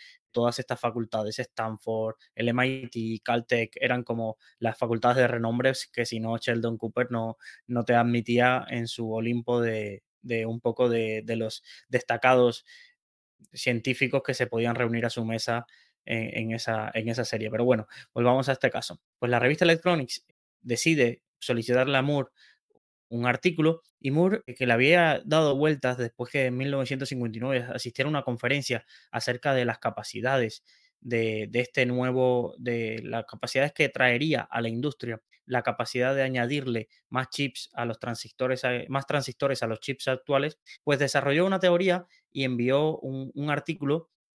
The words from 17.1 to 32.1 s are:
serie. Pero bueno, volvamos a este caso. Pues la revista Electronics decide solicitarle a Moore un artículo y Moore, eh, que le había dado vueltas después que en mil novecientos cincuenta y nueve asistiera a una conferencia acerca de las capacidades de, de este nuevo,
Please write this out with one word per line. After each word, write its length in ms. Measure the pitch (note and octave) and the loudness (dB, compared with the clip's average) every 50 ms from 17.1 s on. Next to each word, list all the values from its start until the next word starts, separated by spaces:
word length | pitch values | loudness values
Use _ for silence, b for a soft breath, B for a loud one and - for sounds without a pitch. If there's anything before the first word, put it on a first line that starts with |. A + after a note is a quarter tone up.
| A2+ B2 A#2 | -2 -2 -4
serie. 260 | - - A2+ A2+ A2 | -4 -4 -6 -6 -4
Pero 140 | A2 A2+ A#2+ | -2 2 4
bueno, 240 | B2+ B2 A2 G#2+ B B B B B - | 4 4 2 0 B B B B B -2
volvamos 360 | A#2+ A#2+ B2 B2 C3+ C3 C3+ | 2 4 4 4 4 2 0
a 20 | |
este 180 | C3 - - B2+ | 0 2 0 0
caso. 320 | - - - - F2 - _ _ _ _ | 0 -2 -6 -8 -10 -14 _ _ _ _
Pues 140 | - A#2+ | 0 0
la 80 | B2 A#2+ | 2 4
revista 240 | A#2+ B2+ D3+ D#3 F3+ | 4 4 4 4 6
Electronics 600 | E3+ E3 E3 - F3+ F3 D#3+ C3 A#2 - - - _ _ _ _ _ _ _ | 4 4 4 2 2 0 0 0 -4 -8 -10 -12 _ _ _ _ _ _ _
decide 640 | - A#2+ A#2+ - - E3 E3 D3 B2 A#2 - - _ _ _ _ | -8 -4 -4 0 2 2 4 4 4 2 2 -2 _ _ _ _
solicitarle 580 | - - B2 A#2 A2+ B2 B2 B2+ C3 C3+ C#3 C3 | -4 -2 -2 -2 0 2 2 2 4 4 2 2
a 40 | |
Moore 300 | C3+ C#3+ D3 C#3+ B2+ - b b b b b b _ _ _ _ _ _ _ _ _ _ | 2 2 2 0 -2 -4 b b b b b b _ _ _ _ _ _ _ _ _ _
un 200 | A2+ A#2+ A#2+ B2 | -4 0 0 2
artículo 540 | B2 B2+ - F3+ E3 E3 D3+ D#3+ E3 E3 - _ _ _ | 2 2 2 0 2 4 4 2 2 0 -4 _ _ _
y 140 | - C3+ | -4 0
Moore, 300 | C3+ D#3 F3 F#3+ G3+ - - | 2 4 4 4 2 0 -4
eh, 100 | - A#2+ | -8 -6
que 120 | - C3+ B2 | 0 2 4
le 60 | A#2 | 4
había 480 | A#2 B2+ C#3+ E3+ F3 E3+ D#3+ C#3+ - - | 6 6 6 6 6 6 4 4 2 0
dado 320 | - D3+ D#3+ D#3+ D3 C#3 | 2 2 4 4 4 4
vueltas 420 | C3+ D3 D#3 D#3 C3+ - C3 B2 B2 | 4 2 2 2 2 0 -2 0 -2
después 320 | A#2+ A2+ - - B2 - | -4 -6 -6 -8 -8 -4
que 180 | - C#3+ C3 B2+ | -2 0 0 0
en 100 | B2 B2 | 0 -2
mil 120 | C3 C#3+ | -2 -2
novecientos 380 | C#3 C#3 C3 A#2 C#3 C3 C#3 B2+ | -2 -2 -2 -2 -4 -4 -6 -6
cincuenta 300 | C#3 B2+ A#2+ A#2 A2 A2+ | -4 -4 -4 -4 -6 -6
y 40 | |
nueve 240 | A#2 C3+ C3+ B2 A#2+ B2+ - | -4 -2 -2 -2 -2 -4 -6
asistiera 360 | A#2 - B2 - - C3+ D3 | -8 -8 -6 -4 -2 -2 0
a 20 | |
una 120 | D#3 C#3+ - | 0 -2 -2
conferencia 640 | - B2 A2+ - B2 C#3 C#3+ C3+ - B2 A2 B B B B B B | -2 -4 -2 -2 0 0 0 -2 -2 -4 -4 B B B B B B
acerca 420 | - A#2+ - - A#2+ B2 - D3 C3+ | -8 -6 -4 -4 -4 -2 -2 0 0
de 100 | B2+ B2 | 2 2
las 160 | A#2 A2+ - | 0 -2 -2
capacidades 840 | - B2 G#2 - G#2 - - G#2+ G#2+ B2+ C#3 C3+ A#2+ A2 - - b b b b b b b _ | -4 -6 -6 -6 -8 -10 -8 -4 -2 0 0 0 0 -2 -4 -8 b b b b b b b _
de, 480 | - A#2+ A#2+ A2+ A2+ A2 A2 G#2+ G#2+ G#2+ | -6 -2 0 0 0 0 -2 -4 -4 -2
de 120 | A2 A#2+ | -2 -2
este 240 | E3 - - C#3+ B2+ | -2 0 0 0 0
nuevo, 680 | B2 B2 B2 B2+ B2+ | 2 0 0 0 0